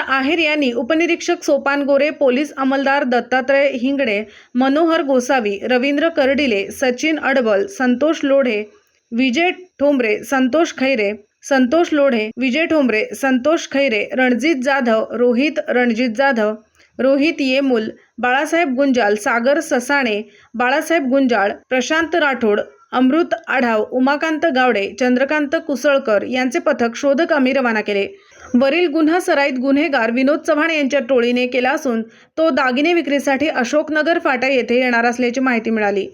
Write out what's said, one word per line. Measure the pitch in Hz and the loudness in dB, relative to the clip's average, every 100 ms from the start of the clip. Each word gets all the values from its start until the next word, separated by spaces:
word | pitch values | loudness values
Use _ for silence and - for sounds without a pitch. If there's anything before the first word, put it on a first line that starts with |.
| 302 | 0
आहेर | 269 269 339 | 0 0 0
यांनी | 302 302 269 | 0 0 0
उपनिरीक्षक | 233 233 320 339 330 339 349 | -2 -2 0 0 -2 -2 -2
सोपान | - 277 277 285 | 0 0 0 -2
गोरे, | 277 277 302 | 2 2 2
पोलीस | 302 277 254 294 - | 2 0 2 -2 -2
अंमलदार | 269 277 269 277 | -2 0 0 0
दत्तात्रय | 269 240 233 254 254 277 277 269 | 0 -2 0 -2 2 2 2 0
हिंगडे, | 254 277 254 208 214 - - | -2 -2 -2 -2 -6 -14 -8
मनोहर | 247 262 285 330 330 | -2 2 2 2 2
गोसावी, | 277 262 247 262 208 196 | 2 0 2 0 0 -4
रवींद्र | - 254 277 285 330 | -2 0 0 0 0
कर्डिले, | 330 262 269 285 196 196 | 0 0 2 0 0 -4
सचिन | - 262 247 311 302 | -4 -2 -2 -2 -2
अडबल, | 262 269 226 196 196 | 0 0 2 0 -2
संतोष | - 254 247 294 320 | -2 0 2 0 0
लोढे, | 285 277 254 214 214 - _ _ _ | 2 2 2 -2 -6 -14 _ _ _
विजय | 233 262 247 349 | -2 0 2 0
ठोंबरे, | 349 - - 285 277 226 208 | -2 -10 -2 0 2 0 -2
संतोष | - 269 262 311 330 - | -2 0 2 2 0 0
खैरे, | 262 254 202 208 _ _ | -2 0 -2 -4 _ _
संतोष | - 269 247 320 339 | -2 0 2 2 2
लोढे, | 302 277 233 214 233 | 2 2 2 -2 -4
विजय | 240 269 330 | -2 0 0
ठोंबरे, | 311 254 214 - | 2 2 0 -4
संतोष | 214 269 254 269 330 - | -4 -2 0 2 0 -2
खैरे, | 269 277 214 - | -2 0 0 -2
रणजित | 240 254 240 294 277 | 0 0 2 0 0
जाधव, | 247 269 240 220 220 | 0 0 2 0 0
रोहित | 226 247 233 302 311 294 | 0 0 2 0 -2 -2
रणजित | 240 247 220 254 214 | 0 0 0 -2 0
जाधव, | 277 233 208 220 - _ _ - | 0 2 -2 -4 -12 _ _ -2
रोहित | 254 277 302 320 | 2 2 2 0
येमूल, | 269 254 277 233 220 - _ - | 0 0 0 0 -2 -8 _ -6
बाळासाहेब | 247 262 302 330 339 | -2 0 0 0 0
गुंजाल, | 247 277 247 208 | 0 2 2 2
सागर | 208 277 233 240 294 | 0 0 0 0 0
ससाणे, | 302 262 240 285 247 208 214 - _ | 0 -2 0 0 0 -2 -6 -16 _
बाळासाहेब | 226 247 285 311 330 262 | -4 0 0 0 -2 2
गुंजाळ, | 277 262 220 202 - _ | 2 2 2 0 -4 _
प्रशांत | 254 247 311 330 | -4 0 -2 0
राठोड, | 339 294 240 226 208 - - _ | 0 0 0 0 0 -2 -12 _
अमृत | 254 254 302 349 - - | 0 2 2 0 -4 -4
आढाव, | 262 240 220 214 | -2 0 0 -2
उमाकांत | 254 262 294 320 311 339 | -2 0 0 -2 -2 0
गावडे, | 254 254 208 196 226 | 2 2 0 -4 -2
चंद्रकांत | 254 247 277 302 285 330 320 | 0 0 0 0 -2 -4 -4
कुसळकर | 262 294 277 233 208 | -2 0 0 2 0
यांचे | 214 254 254 330 | 0 -2 -2 -2
पथक | 320 240 233 233 | -2 0 -2 -2
शोधकामी | 285 285 339 302 254 | 0 0 0 0 2
रवाना | 269 247 220 | 0 0 -2
केले. | 208 202 196 - _ - - 240 | -2 -2 -4 -8 _ -20 -4 0
वरील | 269 320 359 | 2 2 0
गुन्हा | 302 311 349 | 2 2 2
सराईत | 359 294 285 262 | 0 0 0 0
गुन्हेगार | 269 277 330 269 226 | 0 0 0 0 0
विनोद | 240 269 302 | 0 0 0
चव्हाण | - 302 330 | 0 0 0
यांच्या | 311 269 277 | 0 0 -2
टोळीने | 240 262 233 247 247 | 0 0 2 0 -2
केला | 254 247 | 0 0
असून | 302 277 226 220 - _ - | -2 -2 -4 -6 -14 _ -2
तो | 320 | 0
दागिने | 269 262 254 302 | 2 0 0 0
विक्रीसाठी | 349 285 277 277 269 311 | 0 0 -2 0 0 -2
अशोकनगर | - 240 302 311 302 302 339 | -2 0 -2 0 -2 0 0
फाटा | 339 254 262 | 0 -2 0
येथे | 269 226 240 | 0 0 0
येणार | 254 233 | 0 0
असल्याची | 240 233 247 247 | 0 0 -2 0
माहिती | 262 233 226 | 0 0 -2
मिळाली. | 226 208 202 196 | -2 0 -2 -4